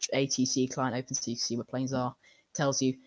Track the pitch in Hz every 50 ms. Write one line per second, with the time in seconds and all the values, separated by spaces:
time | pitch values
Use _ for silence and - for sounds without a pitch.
0 | - - - 131 139 135 - - 127 127 - 135 127 131 - - 131 127 117 123
1 | 127 - 135 - - - 117 117 - - 120 120 110 - - 127 131 131 135 127
2 | 123 123 117 _ _ - - _ _ _ _ - 151 139 131 - 135 131 131 -
3 | -